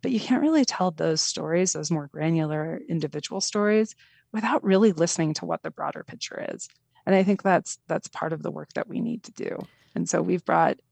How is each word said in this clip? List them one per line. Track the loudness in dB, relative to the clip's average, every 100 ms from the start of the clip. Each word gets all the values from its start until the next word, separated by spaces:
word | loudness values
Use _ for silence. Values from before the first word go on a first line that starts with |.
But | -2
you | -2
can't | 2 2
really | 4 4
tell | 2 2 -2
those | 0 -2 0
stories, | -2 -4 0 2 2
those | -2 -2
more | -2 -4
granular | -4 0 2 0 -2 -4 -6 -4
individual | -4 -4 -6 -8 -6
stories, | -4 0 2 2 2 -4 _ _ _
without | -4 -2 0
really | 4 6 6
listening | 6 0 2 0
to | -2 -4
what | -6
the | -6
broader | -8 -8 -8 -14
picture | -12 -12 -10 -10
is. | -10 -14 _ _ _
And | 2 4
I |
think | 4 2
that's, | 4 2 2 -14 _
that's | -6 -6
part | -8 -6
of | -4
the | -6
work | -8 -8
that | -8 -6
we | -4
need | -4 -6
to | -12
do. | -10 -8 -8 -12 _ _ -6
And | -2
so | -2
we've | 0 -2
brought | 2 4 4 0 _